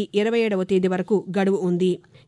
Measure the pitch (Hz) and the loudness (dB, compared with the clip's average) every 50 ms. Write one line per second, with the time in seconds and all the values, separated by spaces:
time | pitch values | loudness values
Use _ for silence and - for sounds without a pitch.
0 | 208 - - 202 208 226 233 233 226 214 202 185 185 185 196 185 185 185 185 180 | -2 0 0 0 0 2 2 0 0 0 0 -2 0 0 2 2 2 2 0 -2
1 | 180 - 220 180 - 190 175 202 190 190 196 147 185 180 175 175 185 185 180 - | 0 0 0 0 0 -2 -2 0 0 2 0 0 0 0 0 2 2 0 0 -2
2 | - _ _ - - | -6 _ _ -20 -18